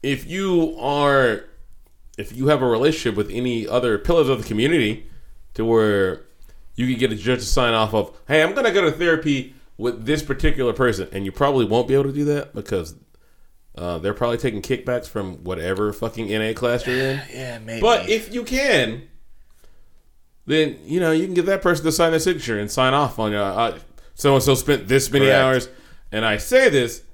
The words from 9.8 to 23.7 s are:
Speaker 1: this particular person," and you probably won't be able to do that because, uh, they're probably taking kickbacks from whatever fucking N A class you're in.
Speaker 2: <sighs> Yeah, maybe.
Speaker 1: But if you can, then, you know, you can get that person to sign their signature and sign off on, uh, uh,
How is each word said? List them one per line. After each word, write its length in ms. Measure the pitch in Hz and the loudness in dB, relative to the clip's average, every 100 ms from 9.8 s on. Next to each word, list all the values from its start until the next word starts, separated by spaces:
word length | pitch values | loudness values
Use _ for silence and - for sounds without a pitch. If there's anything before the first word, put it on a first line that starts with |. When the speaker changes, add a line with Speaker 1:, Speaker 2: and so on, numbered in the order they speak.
| 117 113 110 | -6 -4 -4
Speaker 1:
this 160 | 151 | -4
particular 500 | - 135 156 143 123 | -2 0 2 2 0
person," 340 | 120 123 95 95 | 2 0 0 -6
and 140 | 98 98 | -6 -8
you 60 | |
probably 340 | - 139 135 110 | 0 0 2 2
won't 220 | 113 120 | 2 2
be 60 | 135 | 0
able 80 | 139 | 0
to 60 | |
do 120 | 139 147 | -2 -2
that 280 | 147 139 - | -2 -4 -12
because, 400 | - 95 80 80 _ _ _ _ - - - - | -6 -6 -6 -16 _ _ _ _ -20 -20 -20 -10
uh, 220 | 87 85 | -8 -4
they're 140 | 92 | -4
probably 240 | 104 120 117 | -2 -2 -2
taking 240 | 135 107 | -4 -6
kickbacks 460 | - 131 - 123 - | -6 -6 -4 -6 -6
from 360 | 110 95 82 | -10 -8 -10
whatever 480 | 87 90 85 95 104 | -8 -6 -4 -2 -4
fucking 380 | 101 113 110 107 | -4 -8 -8 -6
N 100 | 107 | -4
A 120 | 110 | -4
class 320 | 110 120 120 123 | -2 -2 -2 -2
you're 100 | 127 | -4
in. 240 | 135 135 135 | -4 -6 -10
Speaker 2:
<sighs> 80 | |
Yeah, 260 | 127 127 117 | -14 -12 -12
maybe. 220 | 110 113 | -12 -2
Speaker 1:
But 260 | 220 226 190 | 2 2 0
if 240 | 220 - | -4 -4
you 100 | 240 | -10
can, 600 | 226 262 277 180 113 127 - - - - - - - - - - _ _ _ _ - | -6 -2 0 0 0 -6 -14 -20 -20 -20 -20 -20 -20 -20 -20 -20 _ _ _ _ -2
then, 320 | 151 151 85 78 | 0 0 -2 -6
you 140 | 170 | 0
know, 120 | 165 | 2
you 140 | 160 190 | 2 2
can 80 | |
get 120 | 175 175 | 0 0
that 140 | 196 | 2
person 220 | 180 156 156 | 2 2 0
to 60 | |
sign 200 | 151 165 | 2 2
their 80 | 160 | 2
signature 400 | 170 165 120 107 | 0 -2 -4 -4
and 120 | 104 | -4
sign 220 | - 131 | 0 2
off 260 | 139 139 - | 2 0 -2
on, 140 | 110 | -2
uh, 100 | 104 | 0
uh, 340 | 98 95 117 | -2 0 -2